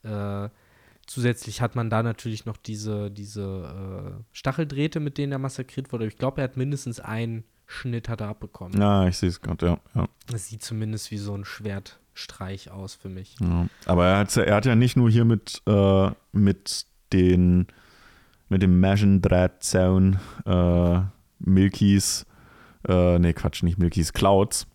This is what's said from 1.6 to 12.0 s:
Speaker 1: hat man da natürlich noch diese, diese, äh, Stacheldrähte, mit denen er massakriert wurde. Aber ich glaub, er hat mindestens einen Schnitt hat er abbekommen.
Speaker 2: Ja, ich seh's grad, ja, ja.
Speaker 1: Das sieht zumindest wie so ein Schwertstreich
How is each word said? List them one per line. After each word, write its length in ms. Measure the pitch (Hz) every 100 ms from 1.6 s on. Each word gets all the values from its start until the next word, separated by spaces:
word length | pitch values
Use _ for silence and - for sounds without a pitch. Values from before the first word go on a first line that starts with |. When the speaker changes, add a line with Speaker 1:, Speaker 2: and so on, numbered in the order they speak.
Speaker 1:
hat 140 | 120 127
man 140 | 113
da 140 | 113
natürlich 420 | 117 110 117 110 -
noch 120 | 110
diese, 520 | - 107 107 104 104
diese, 1000 | 101 104 104 98 95 87 95 95 95 95 95
äh, 40 | 110
Stacheldrähte, 680 | - 139 131 151 139 151 160
mit 180 | 147 139
denen 140 | 143
er 80 | 139
massakriert 520 | 135 - 123 - 135
wurde. 120 | 117 110
Aber 60 |
ich 60 | -
glaub, 200 | 131 135
er 80 | 131
hat 120 | 131
mindestens 420 | 131 139 127 113
einen 440 | - 110 117 113 110 _ _
Schnitt 420 | - 127 120 113
hat 120 | 113
er 60 | 104
abbekommen. 520 | 107 101 - 90 101
Speaker 2:
Ja, 280 | 101 101 92
ich 100 | 90
seh's 240 | 92 85
grad, 200 | - 85
ja, 160 | 87 85 _ -
ja. 120 | 90 _ -
Speaker 1:
Das 200 | 117 -
sieht 120 | 110
zumindest 460 | - 110 110 110 -
wie 60 | 104
so 160 | 101 101
ein 80 | 98
Schwertstreich 1200 | - 104 98 - -